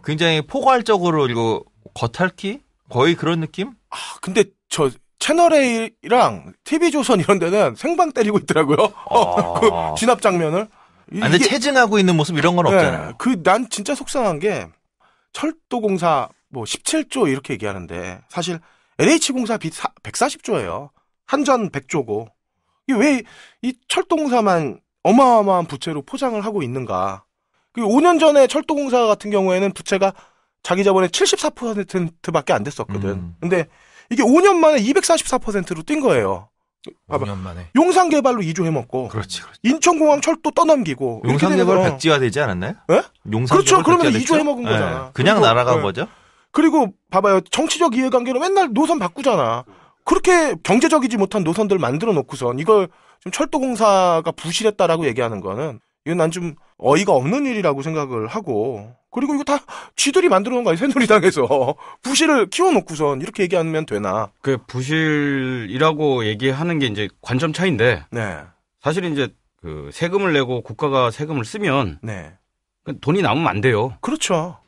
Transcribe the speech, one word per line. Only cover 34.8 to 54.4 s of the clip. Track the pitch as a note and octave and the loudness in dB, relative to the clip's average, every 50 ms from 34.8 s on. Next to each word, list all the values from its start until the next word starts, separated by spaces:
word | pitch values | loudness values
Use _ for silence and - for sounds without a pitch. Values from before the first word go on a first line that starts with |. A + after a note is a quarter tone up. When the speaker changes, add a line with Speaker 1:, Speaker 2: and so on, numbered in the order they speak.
| G3+ B3 C#4+ F#4+ - - E4 D#4 - - C4+ B3 | 2 2 0 0 2 2 0 0 0 -4 -4 -4
Speaker 2:
퍼센트로 | - G#3+ G#3 G3 E3+ - F3+ D#3+ E3+ | -4 -4 -4 -4 -4 -6 -8 -10 -6
뛴 | - D4 D#4 | -4 -4 0
거예요. | C4+ A3 D3+ A#2+ G2+ F#2+ G2 F2 G#2 _ _ _ _ _ _ _ _ - _ _ _ - | 2 2 2 2 2 0 -4 -4 -8 _ _ _ _ _ _ _ _ -20 _ _ _ -6
봐봐. | D3 C3+ C3 | -6 -4 -4
Speaker 3:
오 | |
년 | G2+ G2+ F#2 F#2 | -6 -8 -10 -10
만에. | F#2 E2+ F2+ F2 - - | -12 -12 -14 -14 -2 2
Speaker 2:
용산 | B3+ E4+ F4+ E4+ F#4+ F#4 E4 | 2 2 4 4 4 4 4
개발로 | D4+ D4 A#3 C4 B3 G#3+ | 2 2 2 2 0 0
이 | F#3 D#3+ D#3 | -2 -4 -4
조 | F#3+ E3+ | -2 -2
해먹고. | E3 D#3+ C3 A#2 - - C3 B2+ G2 | -2 -2 -4 -4 -4 -6 -6 -6 -6
Speaker 1:
그렇지, | G#2 A2 G2 - - - | -6 -8 -8 -8 -10 -14
그렇지. | - - - - - | -14 -16 -18 -4 -2
Speaker 2:
인천공항 | A#3 D4 D#4+ - F4 F4 D4+ D#4 D4+ C#4+ C#4+ | -2 0 2 2 2 4 4 4 4 4 2
철도 | - D#4+ D#4+ - - D4+ | 2 -2 -2 0 -2 -2
떠넘기고. | - F#4 E4+ D#4 D#4 C4+ G3 D#3+ B2+ - C3+ B2 A2+ G#2+ A#2 | 0 2 4 4 4 2 2 -4 -4 -4 -4 -6 -4 -4 -2
이렇게 | B2 C3+ | 0 2
Speaker 1:
용산 | D3 - F#3+ | 2 2 2
Speaker 2:
되면서 | F#3+ F#3 F3+ F3+ F#3+ | 2 2 4 4 4
Speaker 1:
개발 | F#3 - - | 4 2 2
백지화 | - C3 D#3 D#3+ D3+ C#3 | 0 0 2 2 2 4
되지 | B2+ A2+ F#2 C#3+ | 2 0 0 0
않았나요? | D3 A2+ F#2 F2 G2 C3 G#3+ - - - | -2 -2 -2 -4 -6 -8 -8 -10 -2 2
Speaker 2:
예? | F3 D4 G#4 - _ _ - G#2 | 2 2 2 -2 _ _ -10 -4
Speaker 1:
용산 | G#2+ A2 B2+ B2 - | -4 -2 0 2 2
Speaker 2:
그렇죠. | F#4+ - - F#4+ | 2 4 4 2
Speaker 1:
개발 | F#4 E3 | 4 4
Speaker 2:
그러면서 | D#4 F4+ F4 E4 - | 4 2 4 4 2
Speaker 1:
백지화 | A3 A3 | 2 0
Speaker 2:
이 | B3+ | 0
조 | - E4 | 0 0
Speaker 1:
됐죠? | D4+ | 0
Speaker 2:
해먹은 | D4+ D4 C#4 A#3+ A#3+ | 2 0 -2 -4 -2
Speaker 1:
예. | A3+ | -2
Speaker 2:
거잖아. | - G#2+ G2 F2 - - - - - | 0 0 0 -2 -4 -8 -10 -10 -4
Speaker 1:
그냥 | C3 C3 F#3+ A3 | 0 2 2 4
Speaker 2:
그리고, | G3+ - | 4 4
Speaker 1:
날아간 | A2+ A#2 B2 B2 B2+ B2 - | 4 4 2 2 2 0 0
Speaker 2:
예. | |
Speaker 1:
거죠? | G2 G2 F2+ A#2+ - - - _ _ _ _ _ _ _ | 0 -2 -4 -4 -8 -8 -10 _ _ _ _ _ _ _
Speaker 2:
그리고 | - C#4+ E4 D#4+ C#4 D4+ B3 F#3+ - _ _ - | 0 2 2 4 4 2 0 0 -4 _ _ -2
봐봐요. | F#3 F#3+ G3 G3+ F#3+ F#3 | -2 0 2 2 2 2
정치적 | F3+ - - B3 D#4+ - - D#4 F4 D#4 A3 | 0 -2 -4 -4 -2 -2 0 0 0 0 2
이해관계로 | B3+ C4 C4 B3 B3 A#3+ B3+ C4+ C4 | 0 -2 0 0 0 0 0 -4 -2
맨날 | E4 F#4 G4 G4 F#4 C4+ G#3 | -2 0 2 2 0 2 0
노선 | B3 D#4 D4 E4+ C#4+ | 0 2 2 0 -2
바꾸잖아. | F#3+ F3 - C#4 C#4 C4+ G#3+ D#3+ B2+ A2+ A2+ B2 B2+ _ - _ _ _ _ _ - | -2 -6 -8 -2 -2 0 0 2 0 0 -2 -4 -8 _ -20 _ _ _ _ _ -2
그렇게 | - E4 F#4+ - F4+ F4+ E4+ D#4 C4+ F3 D#3+ - | 0 0 2 4 4 4 4 2 0 -2 -6 -2
경제적이지 | - G3+ B3+ D#4 - D#4 D4+ B3 A3+ B3 | 0 2 2 4 4 2 2 2 0 0
못한 | G#3 G3 F#3+ - G#3+ F3 | 0 -2 0 0 -2 -2
노선들 | D#3 E3+ G#3+ A3 F#3+ G3 F3+ | -2 0 -2 0 0 0 0
만들어 | C#3 A#2+ C3+ D#3+ A3 A#3 F#3 | 0 -2 -2 -2 -2 0 0
놓고선 | C#3+ B2 - D3 - B2+ A#2+ B2 C3+ | -2 -2 -4 -8 -6 -4 -4 -4 -2
이걸 | E3 A3 A3 G3+ F3+ E3 _ _ _ _ _ _ | 2 4 4 4 4 0 _ _ _ _ _ _
지금 | - F#3 - | -14 -12 -4
철도공사가 | - D#4 - - C#4+ C4 C4 A#3+ G3 A3+ G#3 G3 F#3+ F#3 F3 E3 E3 D#3+ E3+ | -4 -4 -2 -2 -4 -2 -2 -2 2 2 4 4 4 4 2 2 0 -2 -4
부실했다라고 | - - | -8 -8